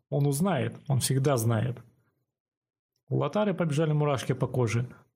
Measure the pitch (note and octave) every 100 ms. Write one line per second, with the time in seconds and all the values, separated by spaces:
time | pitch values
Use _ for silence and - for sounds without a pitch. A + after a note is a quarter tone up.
0 | - C#3+ C#3+ C#3 G3 D3 A2+ - - B2+
1 | - C3+ C#3+ C3 A2+ A2 B2 A#2+ - _
2 | _ _ _ _ _ _ _ _ _ _
3 | - C3+ C#3+ G#3 G#3 F3+ E3+ C#3+ D#3+ D3+
4 | D3 C3+ - B2+ B2+ B2+ A#2 A2+ B2 -
5 | _